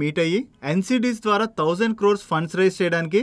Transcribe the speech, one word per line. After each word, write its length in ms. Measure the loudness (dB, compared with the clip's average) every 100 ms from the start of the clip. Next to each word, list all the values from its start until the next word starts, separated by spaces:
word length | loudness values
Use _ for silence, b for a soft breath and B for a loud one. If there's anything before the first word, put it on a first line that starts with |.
మీట్ 180 | -2 0
అయ్యి 160 | 0 -2 -4 _ -4
ఎన్సీడీస్ 480 | -2 0 0 0 -2 0
ద్వారా 200 | 0 0 -2
థౌజండ్ 360 | 0 0 0 2
క్రోర్స్ 240 | 2 2 -2
ఫండ్స్ 260 | -4 -2 0
రైజ్ 180 | 0 2
చేయడానికి 400 | 0 0 0 0